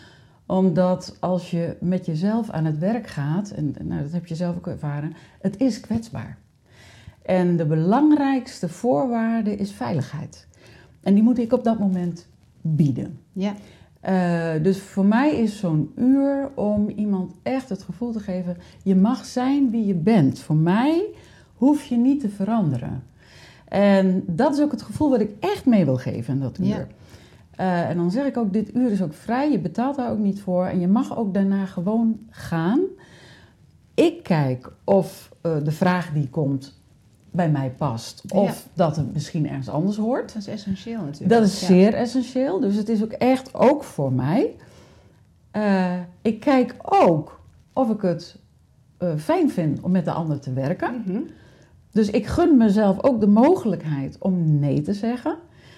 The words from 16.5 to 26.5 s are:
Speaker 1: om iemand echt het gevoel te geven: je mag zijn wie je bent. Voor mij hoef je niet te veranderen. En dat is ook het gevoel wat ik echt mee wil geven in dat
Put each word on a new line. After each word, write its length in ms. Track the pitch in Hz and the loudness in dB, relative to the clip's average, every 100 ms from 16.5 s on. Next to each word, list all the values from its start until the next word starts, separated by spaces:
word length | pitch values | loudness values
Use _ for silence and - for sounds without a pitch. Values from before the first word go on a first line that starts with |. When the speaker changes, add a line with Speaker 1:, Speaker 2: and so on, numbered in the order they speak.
| - | -4
Speaker 1:
om 340 | 208 208 208 | -2 0 -2
iemand 420 | - 208 190 175 - | -2 -2 -2 -4 -8
echt 260 | - 262 262 | -6 -6 -6
het 140 | 190 | -10
gevoel 280 | - - 240 | -10 -8 -6
te 80 | 220 | -6
geven: 380 | 196 185 175 175 - - | -6 -6 -6 -8 -12 -6
je 120 | 190 190 | 2 4
mag 300 | 208 254 - | 4 2 -4
zijn 440 | 247 254 285 262 | -2 0 2 2
wie 140 | 226 202 | 0 0
je 80 | 175 | 2
bent. 440 | 175 226 135 - | 4 6 4 2
Voor 160 | - 156 | 0 2
mij 500 | 165 202 277 330 427 - - - _ | 2 2 2 2 -2 -8 -20 -20 _
hoef 300 | - 262 294 | 0 2 2
je 120 | - 240 | 0 0
niet 220 | 254 294 | 2 2
te 100 | 220 | -2
veranderen. 760 | - 190 226 160 123 147 127 - _ - - - - - | -4 -2 0 0 -2 -6 -10 -12 _ -20 -20 -20 -20 -4
En 560 | 196 202 196 190 185 - | 2 4 6 4 2 -2
dat 260 | 165 294 285 | 0 2 2
is 40 | |
ook 100 | 294 | 0
het 100 | - | -2
gevoel 280 | - - 302 | -8 -2 2
wat 100 | 247 | 2
ik 120 | 208 - | 0 -4
echt 260 | 359 381 269 | -4 0 2
mee 200 | 214 143 | 4 4
wil 120 | 127 | 0
geven 360 | 127 110 117 | -2 -6 -4
in 60 | 131 | -4
dat 180 | 131 | -4